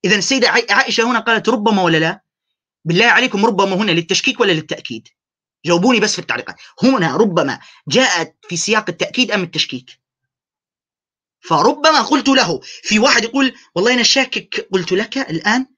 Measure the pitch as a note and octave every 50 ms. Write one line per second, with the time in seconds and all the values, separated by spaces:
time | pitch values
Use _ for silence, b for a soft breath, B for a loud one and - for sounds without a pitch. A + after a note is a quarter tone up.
0 | - F3+ G#3+ G3+ F3+ - C4+ C4 G#3+ A3+ F#3 A#3+ - - G3+ A#3+ C4+ C4 - A#3
1 | A3+ A#3+ A#3+ A3+ A3+ A#3 A3+ A3 - A3 A#3+ A3+ G#3 A3+ G#3+ G3 F3+ E3+ E3 D#3
2 | D#3+ E3 F#3 - _ _ _ _ _ _ _ _ _ _ _ _ _ D#3+ E3 F3+
3 | A3+ A#3+ A3+ A3+ B3 B3+ - G3 G#3 A#3+ G3+ F3+ G3 F#3+ F#3+ F3+ A3 G3+ D#3+ E3+
4 | E3+ - F#3+ - - C4 B3+ - A3+ G3 F3 D#3 D#3 - - - - - A#2 A2
5 | _ _ _ _ _ _ _ _ _ _ _ _ _ D#3+ F3 F3 F3+ B3+ B3 G#3+
6 | G3+ G#3 - - - - A2+ G#2 - - - B B B B - - B3+ C4 A#3
7 | E3+ D#3 B2+ F3 A#3 G#3 E3+ E3 D3 C#3 A#2+ - B B B B B D3 C3 -
8 | - - F#3 E3+ D#3+ D#3+ _ _ _ - F3+ E3 - G3+ A3 G#3+ G#3+ - F3 -
9 | F#3 - - B3 B3+ G#3 G#3 G#3 F3 E3+ - - - - - B2 - - - _
10 | _ _ _ _ _ _ _ _ _ _ _ _ _ _ _ _ _ _ _ _
11 | _ _ _ _ _ _ _ _ _ - E3 D3 D#3+ A#3+ C#4+ C#4+ D4 D#4+ D#4 C#4
12 | G#3+ - C#4+ C#4 A3 C#4 C4+ B3+ A3+ F3+ D#3+ B2+ - - - - - - G#3 G#3+
13 | A3+ C#4 - A#3 G#3 A3+ A#3 C#4 C4+ C4 B3 B B B _ E3+ F#3+ A#3+ B3+ B3
14 | A3+ - - C4+ C4 C4 - G#3+ - _ - G#3+ - _ F#3+ F#3 E3+ - F#3 F#3+
15 | A3+ - - C4+ C4+ - D#3+ E3 - G#3 G#3+ B3+ C4 _ _